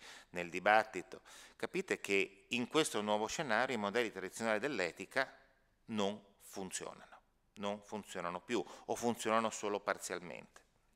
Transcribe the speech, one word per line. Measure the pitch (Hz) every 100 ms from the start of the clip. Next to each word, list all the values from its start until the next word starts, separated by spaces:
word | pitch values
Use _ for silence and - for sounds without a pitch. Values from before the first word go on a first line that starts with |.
| - - -
nel | 87 87
dibattito. | 90 98 110 104 90 - - - - - -
Capite | 120 180 190 -
che | - 98 - - -
in | 123 117
questo | 151 151 113
nuovo | 107 107 107
scenario | - 110 107 131 117
i |
modelli | 101 113 110
tradizionali | 92 92 - 113 107
dell'etica | 110 107 85 - 95 135 131 - _ _ _ _ -
non | 110 98 104 - _
funzionano, | - 101 92 - - - - - _ _ _
non | - 101 104
funzionano | - 107 - 95 87 90
più | - 113 - - -
o |
funzionano | 110 117 110 110 113 110
solo | - 104 101
parzialmente. | - - - 90 87 62 - - - _ _